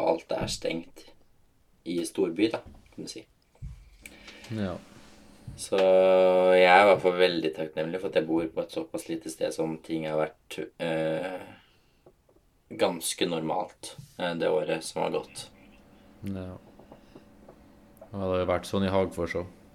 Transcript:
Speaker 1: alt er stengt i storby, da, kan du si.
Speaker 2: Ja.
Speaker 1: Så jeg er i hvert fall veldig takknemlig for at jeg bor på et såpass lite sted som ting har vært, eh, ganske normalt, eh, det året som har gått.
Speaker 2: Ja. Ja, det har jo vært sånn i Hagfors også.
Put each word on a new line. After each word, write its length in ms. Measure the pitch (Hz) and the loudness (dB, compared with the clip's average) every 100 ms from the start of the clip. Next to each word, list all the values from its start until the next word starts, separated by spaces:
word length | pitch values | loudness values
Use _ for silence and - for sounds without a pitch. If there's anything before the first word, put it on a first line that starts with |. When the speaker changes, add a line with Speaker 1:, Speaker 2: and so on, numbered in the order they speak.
| 92 | 0
Speaker 1:
alt 220 | - - | -2 -4
er 140 | - - | -6 -6
stengt 600 | - - 82 - - - _ _ _ _ _ _ _ - | -6 -6 -6 -10 -20 -20 _ _ _ _ _ _ _ -8
i 180 | 87 82 | -6 -6
storby, 460 | - 90 82 113 | -2 -2 0 -2
da, 100 | - - - _ | -2 -10 -20 _
kan 100 | - - | -16 -14
du 40 | |
si. 160 | - - _ _ _ - - - _ - - - - - | -16 -20 _ _ _ -16 -16 -20 _ -20 -20 -20 -20 -12
Speaker 2:
Ja. 260 | 110 98 85 - - - - - - - - | -6 -6 -6 -12 -20 -20 -20 -20 -20 -18 -14
Speaker 1:
Så 180 | - 98 | -4 2
jeg 880 | 95 92 95 92 92 92 92 92 | 6 6 8 6 6 6 6 6
er 200 | 92 92 | 8 8
i 40 | 101 | 8
hvert 140 | 92 | 6
fall 160 | 90 90 | 4 4
veldig 300 | 90 85 78 | 4 4 -2
takknemlig 460 | - 78 78 80 92 | -4 -6 -6 -6 -6
for 80 | 98 | -2
at 80 | - | -2
jeg 120 | 160 | 0
bor 180 | 82 - | -2 -2
på 140 | - | -6
et 100 | 170 | -8
såpass 380 | - - - - | -10 -8 -10 -10
lite 200 | 82 80 | -12 -12
sted 220 | - 87 | -8 -6
som 240 | - 80 80 | -4 -6 -6
ting 260 | - 80 78 | -8 -8 -4
har 80 | 78 | -4
vært, 440 | 78 - _ - - - | -4 -6 _ -12 -12 -8
eh, 600 | 85 80 80 80 - - - - _ _ _ _ _ _ _ _ _ _ _ | -4 -2 -2 -4 -6 -10 -14 -20 _ _ _ _ _ _ _ _ _ _ _
ganske 540 | - 101 87 - - 92 | -2 -2 -2 -8 -4 -4
normalt, 680 | 82 80 76 - - - - - - | -2 -4 -4 -6 -12 -18 -18 -20 -8
eh, 160 | 87 85 | -6 -2
det 120 | 85 | 0
året 340 | 82 80 82 | 0 0 -4
som 180 | - - | -6 -6
har 80 | 85 | -4
gått. 380 | 82 - - - - - - _ - - - | -4 -6 -16 -18 -20 -20 -20 _ -20 -20 -14
Speaker 2:
Ja. 340 | 101 95 92 92 - - - - _ - - _ - - - _ _ - - | -10 -10 -10 -16 -20 -20 -20 -20 _ -20 -20 _ -20 -20 -20 _ _ -20 -14
Ja, 60 | 98 | -8
det 100 | 95 | -2
har 120 | 90 | -2
jo 60 | 90 | 0
vært 200 | 87 - | -2 -2
sånn 200 | 98 95 | -2 0
i 60 | |
Hagfors 440 | 95 92 90 85 87 | 0 0 -4 -6 -6
også. 100 | 87 - _ | -8 -14 _